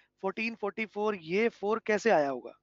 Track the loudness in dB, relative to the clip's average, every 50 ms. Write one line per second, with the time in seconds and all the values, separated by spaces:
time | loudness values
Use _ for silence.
0 | _ _ _ _ -6 -6 -4 -2 -4 -4 -4 -4 -6 -6 -4 -4 -6 -6 -4 -2
1 | -2 -2 -2 -2 -4 -2 0 2 2 2 0 -2 -4 -2 -2 -2 0 0 0 2
2 | 4 4 6 6 4 2 0 -4 -8 -12 -18 _